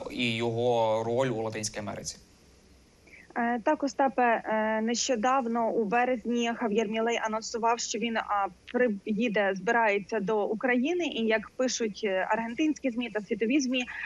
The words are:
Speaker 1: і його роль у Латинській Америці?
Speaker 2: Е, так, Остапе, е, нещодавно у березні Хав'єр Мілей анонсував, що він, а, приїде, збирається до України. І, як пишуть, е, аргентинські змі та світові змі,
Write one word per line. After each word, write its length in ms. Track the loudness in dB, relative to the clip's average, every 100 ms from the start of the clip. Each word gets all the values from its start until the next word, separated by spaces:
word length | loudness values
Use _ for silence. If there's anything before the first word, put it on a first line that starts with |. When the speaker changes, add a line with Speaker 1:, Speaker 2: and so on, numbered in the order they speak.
| -4
Speaker 1:
і 260 | -2 -2 0
його 680 | 0 0 2 4 2 2 2
роль 220 | 2 2
у 140 | 0
Латинській 380 | -4 -4 -6 -6
Америці? 360 | -8 -8 -10 -12 -16 -20 -20 -20 -20 -20 -20 _ -20 -20 -10 -4
Speaker 2:
Е, 240 | -2 0
так, 180 | 0 0
Остапе, 600 | 0 2 0 4 2 2
е, 360 | 0 0 0 0
нещодавно 880 | 0 0 0 0 2 2 2 0 0
у 140 | 0
березні 680 | 2 2 2 0 0 0 0 -2
Хав'єр 320 | 0 0 0
Мілей 300 | 0 0 0
анонсував, 580 | -2 -4 -4 0 2 0
що 180 | -2 -4
він, 180 | -2 -2
а, 300 | -2 0 -2 -6 -4
приїде, 800 | 2 2 0 -2 0 2 2 2
збирається 680 | 0 2 4 4 2 -2 -2
до 260 | 0 0 0
України. 600 | 0 2 2 2 0 -2
І, 200 | 0 2
як 240 | 0 -2
пишуть, 500 | -2 -2 0 -4 -2
е, 220 | -2 0 0
аргентинські 600 | 0 -2 0 0 0 -2
змі 200 | -2 -4
та 100 | -4
світові 400 | -4 -2 2 2
змі, 240 | 2 0 -2 -8